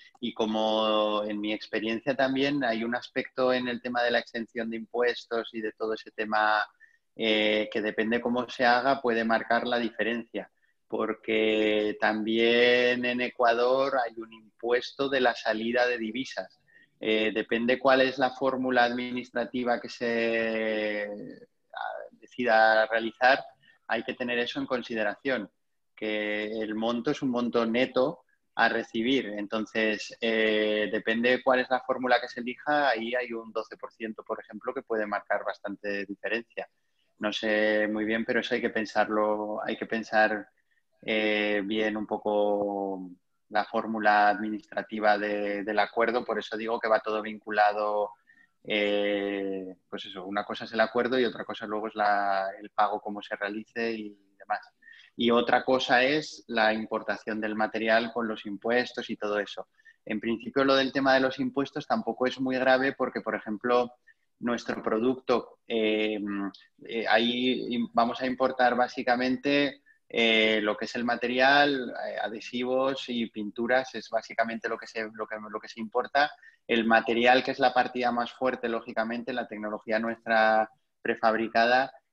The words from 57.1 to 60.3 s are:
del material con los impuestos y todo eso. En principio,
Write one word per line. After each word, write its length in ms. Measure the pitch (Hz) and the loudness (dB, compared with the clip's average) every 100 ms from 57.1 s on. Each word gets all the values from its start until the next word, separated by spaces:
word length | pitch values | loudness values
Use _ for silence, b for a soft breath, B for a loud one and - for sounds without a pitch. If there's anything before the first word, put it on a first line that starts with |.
| 104 - 110 | -6 -6 -6
del 160 | 107 | -4
material 580 | 107 107 107 110 113 117 | -2 -2 -2 2 2 2
con 120 | 120 113 | -4 -4
los 200 | 110 107 | -6 -8
impuestos 640 | 101 117 123 120 - 113 | -6 0 0 0 -6 -8
y 60 | 110 | -6
todo 220 | 107 104 | -4 -2
eso. 300 | 98 - - b b b - | -4 -8 -14 b b b -8
En 140 | 110 | -4
principio, 440 | 113 | -2